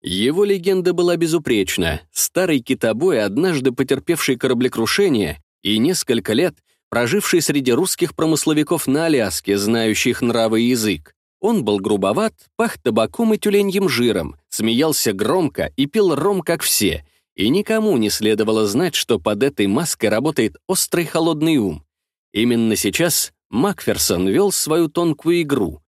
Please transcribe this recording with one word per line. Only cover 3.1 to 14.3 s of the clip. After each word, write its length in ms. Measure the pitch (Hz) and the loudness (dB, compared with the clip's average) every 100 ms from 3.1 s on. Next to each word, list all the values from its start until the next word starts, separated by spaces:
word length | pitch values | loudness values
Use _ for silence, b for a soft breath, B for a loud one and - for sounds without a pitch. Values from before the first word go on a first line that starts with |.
| 135 | 0
однажды 500 | 104 107 185 151 131 | 0 0 0 0 -2
потерпевший 640 | 123 131 131 - 165 - 120 | -2 -2 -2 -2 -2 -2 0
кораблекрушение 1040 | 131 120 123 - 113 - 202 120 82 73 _ _ | 0 0 0 0 -2 2 2 2 -2 -6 _ _
и 160 | 98 107 | -2 0
несколько 540 | 139 185 - 117 98 | 2 0 0 -2 0
лет 240 | 110 175 - _ _ _ | 0 0 -4 _ _ _
проживший 520 | 113 120 196 - 175 | -2 0 0 2 2
среди 300 | 151 143 127 | 2 0 2
русских 420 | 120 190 - 170 - | 2 0 -2 -4 -2
промысловиков 720 | 160 151 - 151 147 170 - | 0 0 2 0 0 -2 0
на 200 | 143 165 | 0 2
Аляске, 500 | 143 101 - - 101 | 2 0 -4 -2 0
знающих 680 | 104 117 113 107 127 113 | 2 0 0 0 0 0
нравы 400 | 120 117 113 110 | 0 2 2 2
и 60 | 120 | 2
язык. 440 | 127 107 85 - _ _ _ | 0 -2 -4 -8 _ _ _
Он 240 | 208 226 | -2 0
был 140 | 107 104 | 0 0
грубоват, 560 | 104 104 95 120 220 _ _ - | 0 0 2 0 -2 _ _ -4
пах 220 | 226 - | -4 -2
табаком 540 | 127 214 110 - 226 | -2 0 -2 0 0
и 40 | 214 | 0
тюленьим 500 | 208 202 202 190 190 | 2 0 2 0 0
жиром, 480 | 117 120 95 76 | 2 0 0 -4